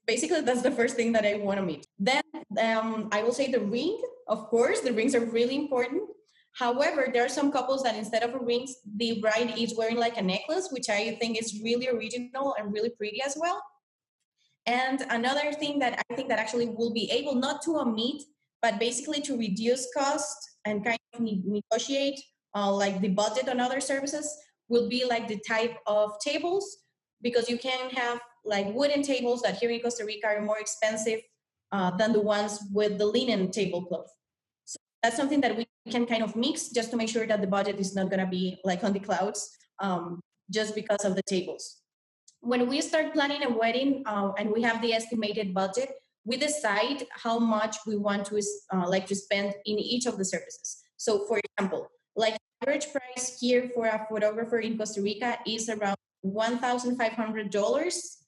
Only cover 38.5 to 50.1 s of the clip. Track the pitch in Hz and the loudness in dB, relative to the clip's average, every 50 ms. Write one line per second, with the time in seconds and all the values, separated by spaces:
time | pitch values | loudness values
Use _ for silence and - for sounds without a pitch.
38.5 | 180 - - 190 180 175 - 202 202 196 196 - 185 170 190 208 240 - - - | -4 -2 -2 -2 0 0 0 0 0 0 0 0 0 0 0 0 -2 -4 -8 -10
39.5 | - _ _ _ _ - 196 196 180 170 170 170 175 175 - _ _ _ _ - | -14 _ _ _ _ -6 -4 -2 -2 -2 -4 -6 -8 -10 -12 _ _ _ _ -4
40.5 | 190 220 214 202 208 214 214 - 208 202 208 196 185 196 - - 196 185 175 - | -2 -2 -2 -2 -4 -4 -2 0 0 0 2 0 0 0 -2 0 -2 -2 -2 -4
41.5 | - - - - - _ _ _ _ _ _ _ _ _ _ - _ _ - 240 | -8 -10 -12 -16 -18 _ _ _ _ _ _ _ _ _ _ -20 _ _ -2 0
42.5 | 247 247 247 247 277 302 311 - - 311 302 302 302 302 277 277 294 294 285 240 | 2 2 2 2 2 0 0 0 0 0 0 2 0 0 0 0 0 0 -2 0
43.5 | 226 220 226 226 226 254 269 277 269 - - 220 208 202 196 196 196 208 208 214 | 0 2 2 2 2 2 2 2 0 0 -2 -2 -2 0 0 0 -2 -2 -2 0
44.5 | 208 233 233 233 226 220 233 233 226 226 226 - 240 220 214 208 208 220 208 190 | 0 2 2 2 2 2 0 0 0 0 -2 -2 -2 -2 -2 -2 -2 -2 -2 -2
45.5 | 185 190 190 190 190 240 269 277 - - - _ _ _ - 208 262 254 294 294 | 0 0 0 0 0 -2 -4 -4 -6 -12 -18 _ _ _ -6 -4 -2 0 0 0
46.5 | 294 302 - 214 202 208 220 262 285 277 - - - - - 226 226 226 233 226 | 0 0 0 2 2 2 2 0 -2 -4 -6 -10 -10 -6 -2 0 2 4 4 4
47.5 | 220 208 214 220 220 - - 220 214 202 202 208 202 202 196 - 214 208 190 202 | 4 2 2 0 -4 -6 -4 -4 -2 0 0 0 0 0 -2 -2 -2 -2 0 -2
48.5 | - - - - 190 185 175 175 185 190 190 - 202 196 - - 202 202 202 202 | -4 -8 -6 -2 0 0 2 2 2 2 2 0 -4 -4 0 0 0 2 2 0
49.5 | 196 - - 214 214 208 208 233 240 247 247 240 | -4 -4 -4 -2 -2 -2 0 -2 -2 0 0 -2